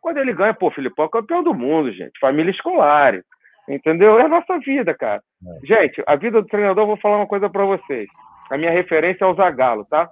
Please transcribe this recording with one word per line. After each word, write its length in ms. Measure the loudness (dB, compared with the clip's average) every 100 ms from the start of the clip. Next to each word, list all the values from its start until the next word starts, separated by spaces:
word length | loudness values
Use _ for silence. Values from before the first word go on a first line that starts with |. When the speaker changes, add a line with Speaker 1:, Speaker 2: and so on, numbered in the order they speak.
| -6
Speaker 1:
Quando 120 | -4
ele 140 | -4
ganha, 220 | 0 -2
pô, 160 | 0 -4
Filipão 360 | -4 -10 -4 -2
é 20 |
campeão 340 | -2 -2 -2
do 100 | -2
mundo, 380 | -2 -2 -2 -2
gente. 260 | -6 -14 -2
Família 320 | 0 0 -2
escolar, 680 | -4 -4 2 4 4 4 2 -8 _ _ _ -12
entendeu? 520 | -6 -2 4 6 6
É 20 |
a 60 | 4
nossa 280 | 2 -2 -6
vida, 340 | -4 -4 -2
cara. 260 | -4 -4 -6 _ _
Speaker 2:
É. 220 | -20 -20 0
Speaker 1:
Gente, 340 | 2 2 -2 -2
a 80 |
vida 260 | 0 2 0
do 60 | 0
treinador, 380 | -2 0 2
eu 20 | 0
vou 100 | 0
falar 180 | 0 0
uma 100 | 0
coisa 240 | -2 -4
pra 140 | -2
vocês. 440 | -2 -2 -4 -10 -10 _ -20 _ -10
A 80 | -4
minha 140 | -2
referência 540 | -2 0 0 0 0
é 20 | 0
o 80 |
Zagallo, 500 | 2 0 2 0 0
tá? 240 | -2 -2 -4